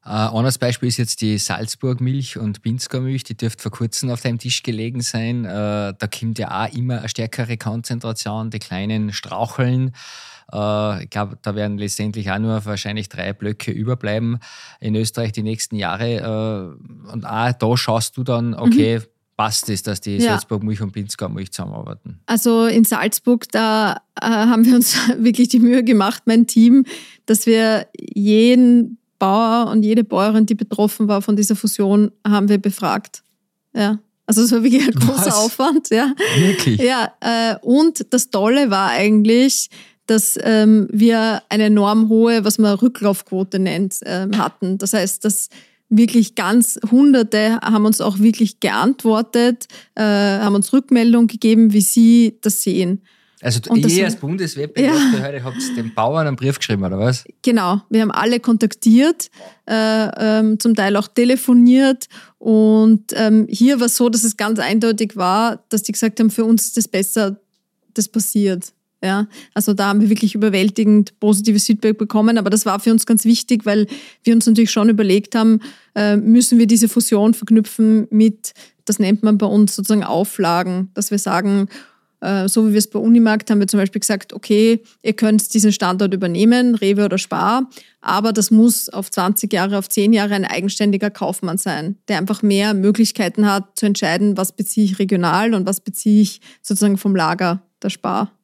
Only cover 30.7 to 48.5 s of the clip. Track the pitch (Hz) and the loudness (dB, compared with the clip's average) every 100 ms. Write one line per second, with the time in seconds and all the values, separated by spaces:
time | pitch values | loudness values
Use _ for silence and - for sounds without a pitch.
30.7 | 208 208 - 208 202 202 208 202 208 208 | -2 -2 0 -2 -2 -2 -2 0 -2 -4
31.7 | - 196 208 208 _ 214 208 202 202 202 | -2 0 2 0 _ -2 0 2 0 0
32.7 | 190 175 202 - - _ _ _ _ _ | -4 -4 -4 -8 -20 _ _ _ _ _
33.7 | 233 208 214 _ _ - 220 233 233 226 | -4 -2 -2 _ _ -2 2 2 2 2
34.7 | 254 269 143 233 269 294 214 220 - 277 | 2 2 2 0 0 0 0 -2 0 0
35.7 | 311 - 220 269 277 415 - 180 370 - | 0 0 0 0 -2 -2 2 2 2 0
36.7 | 107 247 254 - _ - 226 226 - - | 0 0 0 -4 _ -4 -2 -2 -4 0
37.7 | 262 320 311 - 254 - 196 208 269 269 | 4 2 0 -2 -2 -2 0 2 2 2
38.7 | 196 190 120 208 214 208 233 269 - - | 0 0 0 2 4 4 4 4 0 -6
39.7 | - - _ - 220 - - - 220 214 | -14 -20 _ -2 0 0 -4 0 4 6
40.7 | 214 196 208 226 226 220 214 _ 214 214 | 4 2 2 4 4 0 -4 _ 0 2
41.7 | 208 202 214 220 220 233 226 202 214 208 | 4 2 2 2 4 4 2 0 2 2
42.7 | 196 240 - 208 190 - 190 190 196 185 | 0 -4 -4 -2 -2 -4 -6 -4 -2 -2
43.7 | 156 190 - - 185 190 208 - _ 185 | -2 -4 -6 -8 -6 -4 -2 -4 _ -6
44.7 | 190 202 220 190 - 214 196 - - _ | -4 -2 -2 -2 -4 -4 -4 -8 -16 _
45.7 | _ _ 214 233 240 214 - 190 233 220 | _ _ 2 4 2 0 -2 0 2 0
46.7 | - 214 247 285 262 220 214 214 226 - | -2 0 4 6 4 2 0 0 0 0
47.7 | 220 214 214 - 196 220 220 220 | 2 2 0 -2 2 2 4 -2